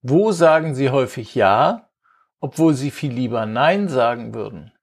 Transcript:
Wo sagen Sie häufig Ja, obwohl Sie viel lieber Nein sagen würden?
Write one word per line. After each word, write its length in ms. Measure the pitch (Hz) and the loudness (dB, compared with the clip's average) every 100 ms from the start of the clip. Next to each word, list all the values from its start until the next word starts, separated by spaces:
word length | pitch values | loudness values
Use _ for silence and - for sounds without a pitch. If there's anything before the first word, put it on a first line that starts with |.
Wo 280 | 127 156 214 | 2 2 2
sagen 440 | 180 170 156 160 131 | 4 4 4 0 -2
Sie 160 | 135 | 0
häufig 420 | 135 127 - 110 | 0 -2 -6 -8
Ja, 560 | 123 98 104 156 226 _ _ _ _ _ _ | 0 2 4 2 0 _ _ _ _ _ _
obwohl 360 | 143 - 160 139 | -12 0 2 2
Sie 160 | 139 | -4
viel 200 | - 147 | -6 -8
lieber 360 | 120 123 117 107 | -4 -4 -4 -4
Nein 420 | 113 151 196 202 | 0 0 0 -2
sagen 460 | 131 117 120 113 113 | 0 0 -2 -8 -10
würden? 360 | 104 101 71 _ | -10 -12 -20 _